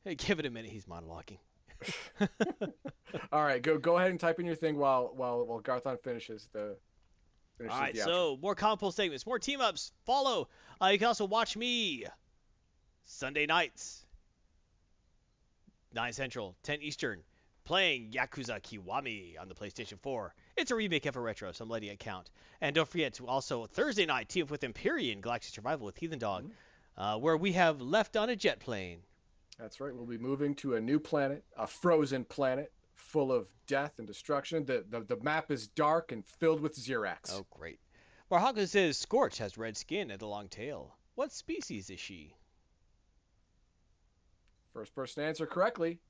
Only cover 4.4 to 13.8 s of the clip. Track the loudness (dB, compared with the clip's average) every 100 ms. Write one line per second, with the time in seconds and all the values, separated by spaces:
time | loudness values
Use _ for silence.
4.4 | 0 0 0 4 4 4 2 -2 0 2
5.4 | 0 -2 0 0 0 -4 -4 -6 -6 -12
6.4 | -10 -6 -6 -8 _ _ _ _ _ _
7.4 | _ _ -4 0 0 0 2 2 2 0
8.4 | -4 0 2 2 0 0 -2 -2 -4 -4
9.4 | -2 2 2 2 -8 _ 0 2 4 2
10.4 | -2 -8 -20 2 4 6 6 2 2 2
11.4 | 2 0 -2 0 0 -2 -8 -12 _ _
12.4 | _ _ _ _ _ _ -20 -6 -4 0
13.4 | 4 4 4 -2